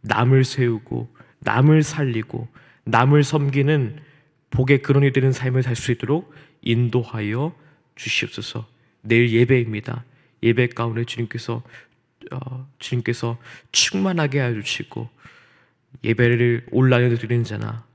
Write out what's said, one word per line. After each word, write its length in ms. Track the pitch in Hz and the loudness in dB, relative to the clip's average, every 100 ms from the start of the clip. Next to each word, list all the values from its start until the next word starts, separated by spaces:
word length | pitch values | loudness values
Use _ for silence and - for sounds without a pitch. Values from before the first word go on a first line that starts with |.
남을 420 | - 107 120 135 | -2 0 4 4
세우고 720 | 127 - 123 110 - 117 117 _ - _ | 2 0 -2 -2 -6 -10 -10 _ -20 _
남을 440 | - 110 143 156 | -2 4 6 4
살리고 640 | 147 156 135 113 113 120 117 - _ _ - | 2 -2 -4 -4 -6 -10 -12 -18 _ _ 0
남을 380 | 117 131 147 | 2 6 4
섬기는 760 | 143 151 139 135 139 151 117 - - _ _ _ _ | 4 0 0 0 0 0 -2 -8 -20 _ _ _ _
복의 320 | - 131 139 | -2 2 2
근원이 300 | - 139 139 | 4 4 4
되는 200 | 135 131 | 2 0
삶을 320 | 127 127 131 | 0 -2 -2
살 120 | 123 117 | 0 -2
수 160 | - | -2
있도록 420 | 120 120 156 - - _ _ | -2 -2 -4 -4 -20 _ _
인도하여 960 | 117 117 120 123 113 110 104 117 156 - _ _ _ - | -2 0 2 0 -2 -6 -4 -4 -6 -8 _ _ _ -14
주시옵소서. 720 | 117 - - - - 113 110 _ _ _ | -6 -4 -4 -8 -10 -10 -14 _ _ _
내일 300 | 107 117 120 | 0 2 4
예배입니다. 720 | 110 123 131 113 107 117 120 - _ _ _ | 2 4 2 0 -8 -8 -12 -14 _ _ _
예배 260 | 117 117 123 | 0 2 0
가운데 340 | - 117 113 120 | -2 -6 -4 -6
주님께서, 580 | - 113 120 - 117 - - _ _ _ _ - | -6 -8 -8 -8 -10 -10 -20 _ _ _ _ -14
어, 400 | 131 131 127 131 _ | -12 -12 -12 -16 _
주님께서 580 | - 123 117 120 117 117 - - _ | -6 -4 -2 -4 -4 -8 -14 -20 _
충만하게 680 | - - 196 190 170 147 139 | -2 0 0 0 0 0 0
하여 140 | 123 | -2
주시고 560 | 110 - - - - 117 _ - - _ _ _ _ _ - | -2 -6 -8 -8 -10 -12 _ -20 -20 _ _ _ _ _ -8
예배를 640 | 110 117 120 120 120 120 - | -4 2 2 4 2 0 -2
온라인으로 460 | 123 131 123 123 117 | 2 4 4 2 0
드리는 260 | 110 120 | -2 -2
자나 420 | 117 107 107 113 - | -2 -6 -8 -10 -14